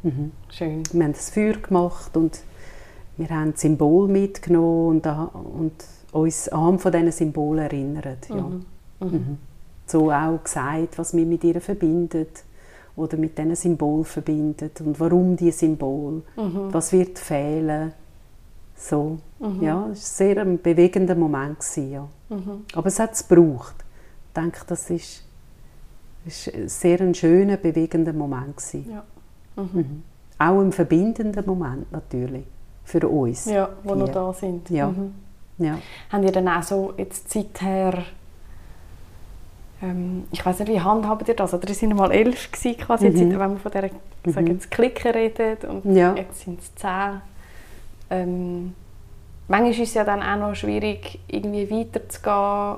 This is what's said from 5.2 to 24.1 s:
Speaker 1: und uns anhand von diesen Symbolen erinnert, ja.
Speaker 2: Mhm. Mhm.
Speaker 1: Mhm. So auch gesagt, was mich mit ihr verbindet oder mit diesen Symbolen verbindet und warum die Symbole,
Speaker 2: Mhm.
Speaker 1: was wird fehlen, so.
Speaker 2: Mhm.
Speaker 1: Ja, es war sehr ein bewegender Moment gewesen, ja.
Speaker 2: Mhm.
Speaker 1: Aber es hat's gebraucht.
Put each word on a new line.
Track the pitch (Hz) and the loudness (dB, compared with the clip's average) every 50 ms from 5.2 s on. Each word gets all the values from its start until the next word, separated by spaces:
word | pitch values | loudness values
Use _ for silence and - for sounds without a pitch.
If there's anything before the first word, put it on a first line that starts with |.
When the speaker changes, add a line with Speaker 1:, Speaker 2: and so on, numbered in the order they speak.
| 165 180 - | -4 -6 -8
Speaker 1:
und | - - - - - 160 156 - - - - - - - - | -12 -12 -10 -6 -4 -4 -4 -4 -8 -20 -20 -20 -20 -20 -4
uns | - 160 160 160 160 - - - | 0 2 2 2 0 -2 -6 -4
anhand | - 156 165 170 190 180 | 0 2 4 4 4 4
von | - 190 | 4 2
diesen | 175 165 165 170 160 | 4 4 4 2 2
Symbolen | - 170 151 147 160 147 151 156 160 151 | 2 0 0 0 -2 0 0 0 0 0
erinnert, | 143 147 139 135 139 147 156 147 139 131 131 - - | -2 -2 -4 -4 -4 -6 -6 -8 -8 -10 -12 -12 -8
ja. | 220 | -6
Speaker 2:
Mhm. | 196 180 180 180 180 180 - - - - - - - | -6 -4 -4 -6 -10 -10 -14 -18 -20 -20 -20 -12 -8
Mhm. | 185 185 | -4 -2
Speaker 1:
Mhm. | 170 147 120 135 143 - - - - - - - - - - | -2 -2 -2 -4 -8 -8 -12 -20 -20 -20 -20 -20 -20 -18 -10
So | - - 160 156 156 | 0 2 4 4 4
auch | 147 143 156 160 165 160 - | 2 2 2 0 -2 -2 -4
gesagt, | - - 143 127 139 156 160 165 170 - - | -6 -6 -4 -4 -2 -2 -2 -2 -4 -4 -8
was | 170 - - | -6 0 2
mich | 170 165 | 2 2
mit | 165 170 165 - | 2 0 2 2
ihr | 170 165 180 | 2 2 2
verbindet | - - 202 202 170 160 160 175 175 165 - 160 156 156 - - - - - - - - - - - - - | -2 -4 -4 0 2 2 2 2 0 0 -2 -4 -4 -4 -8 -20 -20 -20 -20 -20 -20 -20 -20 -20 -20 -18 -8
oder | - 160 156 - | -6 -6 -4 -2
mit | 156 156 156 - | -2 -2 -2 -2
diesen | - 156 160 170 | -2 -2 0 -2
Symbolen | 165 - 175 170 147 151 147 151 156 160 | 2 2 0 2 2 2 2 2 2 0
verbindet | - - 170 - - 156 151 151 151 151 - 156 151 - - | -2 -4 -6 -2 0 0 0 0 -2 -2 -4 -8 -10 -8 -4
und | 160 151 147 143 | -4 -4 0 0
warum | 165 170 175 180 180 180 180 | 2 4 6 6 6 4 4
die | - 175 170 | 4 4 2
Symbole, | 160 - 170 160 156 147 139 135 135 151 147 143 156 160 156 - - | 4 4 2 2 2 2 -2 -2 -2 -2 -4 -4 -6 -8 -8 -10 -8
Speaker 2:
Mhm. | 226 220 190 170 196 196 196 185 | -4 -4 -4 -2 -4 -4 -2 -2
Speaker 1:
was | 165 156 - | -2 0 4
wird | 185 185 180 185 - | 4 4 4 2 -2
fehlen, | - - - 156 143 143 147 151 160 160 156 151 151 156 160 156 - - - - - - - - - - - - - - - - | -14 -6 -2 -2 -2 0 0 0 0 0 0 0 -2 -4 -6 -8 -12 -20 -20 -20 -20 -20 -20 -20 -20 -20 -20 -20 -20 -20 -20 -18
so. | - - - 156 147 147 156 160 160 - - - - | -16 -6 -2 -2 0 0 -2 -4 -8 -10 -16 -14 -8
Speaker 2:
Mhm. | 269 214 190 185 170 | -6 -6 -2 0 0
Speaker 1:
Ja, | 156 160 185 208 220 | 0 0 0 -2 -4
es | 208 - - - - - | -6 -8 -10 -10 0 2
war | 196 | 4
sehr | 202 196 202 | 4 4 4
ein | 208 190 180 170 | 2 2 0 2
bewegender | - 175 165 165 175 180 - 202 190 180 185 | 2 4 6 6 6 6 6 4 2 4 4
Moment | 170 165 151 147 135 139 147 151 - | 2 4 2 2 0 -2 -4 -6 -8
gewesen, | - - - 156 139 135 | -10 -6 -6 -6 -6 -6
ja. | 139 139 143 143 - - - - | -6 -10 -10 -12 -16 -20 -12 -10
Speaker 2:
Mhm. | 220 202 185 202 202 208 214 - - | -8 -8 -8 -8 -10 -10 -14 -8 -6
Speaker 1:
Aber | 240 - | -2 -2
es | 190 185 - | 0 0 0
hat's | 220 220 - - - | -2 0 -2 -8 4
gebraucht. | - 180 170 170 156 135 120 - - - - - - - - - - | 8 10 10 10 8 4 -2 -8 -12 -14 -14 -14 -14 -16 -20 -20 -20